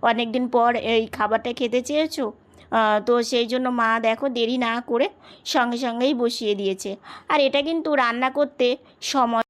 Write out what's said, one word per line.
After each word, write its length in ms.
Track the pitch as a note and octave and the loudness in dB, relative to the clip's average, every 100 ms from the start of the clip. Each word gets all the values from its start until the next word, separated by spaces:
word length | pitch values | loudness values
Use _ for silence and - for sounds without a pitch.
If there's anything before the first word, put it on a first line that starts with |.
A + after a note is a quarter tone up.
অনেক 300 | A#3 A3+ A#3 | 2 0 -2
দিন 160 | B3 B3 | -2 0
পর 280 | B3 A#3 A#3+ | 2 2 2
এই 300 | A3 A3+ A3+ | 0 0 0
খাবারটা 460 | - G#3 A3 A#3+ | -2 0 0 -2
খেতে 300 | A#3+ A#3+ A#3+ | -4 -2 -2
চেয়েছো।" 500 | B3 D4 D#4 - A3+ - _ - - | 0 -2 -2 -2 -6 -6 _ -20 -4
আহ, 320 | A3+ G#3+ G#3+ | 0 2 2
তো 180 | G3+ A#3+ | 2 2
সেই 240 | A#3 B3 A#3 | 2 -2 0
জন্য 220 | B3+ B3+ | -2 -2
মা 320 | A#3+ A3+ A3+ | 0 0 2
দেখো 280 | A3+ A3+ C#4 | 0 0 -2
দেরি 300 | A#3+ A3+ B3+ | -2 -2 0
না 220 | A#3 A#3 | -2 -2
করে 280 | A#3+ A#3 E4+ - - - | -2 0 0 -4 -20 -16
সঙ্গে 340 | - D4 A#3+ A#3+ | -2 0 0 0
সঙ্গেই 360 | B3+ A#3 B3+ | -4 0 0
বসিয়ে 400 | B3+ A#3+ A#3 G#3+ | 2 0 0 -2
দিয়েছে। 420 | G3+ G3 F#3+ G#3+ G3 - - - | 0 -2 -4 -8 -12 -14 -20 -2
আর 120 | D4 | 2
এটা 220 | C#4 C#4 | 4 2
কিন্তু 320 | C#4+ E4 D#4 | 0 -2 0
রান্না 360 | D4 A#3+ A#3 B3+ | 2 2 0 -2
করতে 460 | C4 C#4+ - B3 B3 - _ | 0 -2 2 0 0 -8 _
সময়। 420 | - C#4 A#3 A3+ - | -4 0 2 0 -2